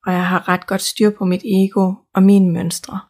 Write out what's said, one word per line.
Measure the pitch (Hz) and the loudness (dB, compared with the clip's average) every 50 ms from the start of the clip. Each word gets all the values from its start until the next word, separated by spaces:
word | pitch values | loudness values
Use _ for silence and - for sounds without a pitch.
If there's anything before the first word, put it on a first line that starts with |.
| _ | _
og | 185 | -2
jeg | 180 180 180 180 | -2 -2 -2 -2
har | 185 175 - - | -2 -4 -2 -2
ret | 180 185 - | -4 -4 -2
godt | - 190 190 | -6 -6 -6
styr | - - - - 214 208 208 - | -6 -8 -2 0 0 0 0 0
på | 208 | -2
mit | 180 180 180 - | -2 -2 -2 -2
ego | 233 190 190 190 190 - 196 190 185 190 - _ _ _ | 0 2 2 2 2 0 0 0 0 -2 -6 _ _ _
og | 190 | 2
mine | 190 196 202 196 190 180 | 4 6 6 4 4 2
mønstre. | 165 170 - 170 - - - - - 190 - | 0 -2 -4 -6 -8 -8 -12 -12 -14 -14 -14